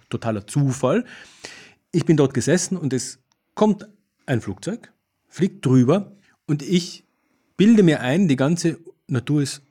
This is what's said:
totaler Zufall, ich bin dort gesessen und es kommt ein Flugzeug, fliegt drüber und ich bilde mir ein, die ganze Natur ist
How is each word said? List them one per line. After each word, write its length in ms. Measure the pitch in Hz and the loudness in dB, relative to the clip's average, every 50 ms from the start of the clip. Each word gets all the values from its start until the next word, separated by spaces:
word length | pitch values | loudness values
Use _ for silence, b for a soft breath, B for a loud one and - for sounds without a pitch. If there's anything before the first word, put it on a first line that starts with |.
| _ - | _ -10
totaler 380 | - 113 - 113 107 101 95 - | -10 -6 -4 -4 -6 -6 -6 -4
Zufall, 580 | - 147 139 135 123 - - 127 160 233 240 B B B B B B B B B B B B B B B B _ | -2 0 0 0 0 -2 -2 -2 0 -2 -4 B B B B B B B B B B B B B B B B _
ich 140 | - 175 - | -4 -2 0
bin 120 | - 165 147 | 2 4 4
dort 160 | 143 135 - | 2 2 0
gesessen 440 | 127 107 135 156 180 - - 185 175 | -2 0 0 0 0 0 -4 -6 -6
und 160 | 156 131 123 | -4 -4 -4
es 260 | 123 - - - - _ _ _ _ _ _ _ | -4 -6 -8 -14 -18 _ _ _ _ _ _ _
kommt 340 | - 214 214 196 - - - _ _ _ _ _ _ _ | 0 0 0 0 -2 -6 -16 _ _ _ _ _ _ _
ein 160 | - 139 107 | -4 -4 -4
Flugzeug, 500 | - - 92 - - 175 220 233 - - _ _ _ _ _ _ _ _ | -4 -6 -10 -10 -10 -10 -10 -10 -12 -20 _ _ _ _ _ _ _ _
fliegt 360 | - - 165 202 - - - | -6 -4 -2 -2 -2 -2 0
drüber 520 | 131 131 131 123 123 165 202 196 - - b b b b b b - | 2 4 4 4 4 2 0 -2 -6 -14 b b b b b b -6
und 160 | 151 147 139 | -6 -6 -4
ich 420 | - 190 175 170 - - - _ _ _ _ _ _ _ _ _ _ _ - | -2 -2 -2 -2 -4 -12 -20 _ _ _ _ _ _ _ _ _ _ _ 2
bilde 260 | 185 220 233 208 196 | 4 4 6 6 6
mir 160 | 165 147 - | 4 4 2
ein, 280 | 117 123 135 180 202 165 | 0 -2 0 2 2 2
die 80 | 135 | 2
ganze 440 | 127 131 147 175 170 - 165 156 - - - - _ _ | 2 0 0 0 0 -2 -4 -4 -6 -10 -20 -20 _ _
Natur 380 | - 139 120 113 - 147 151 143 | -6 -6 -4 -2 -2 -2 -2 -2
ist 180 | 135 - - _ _ | -4 -6 -12 _ _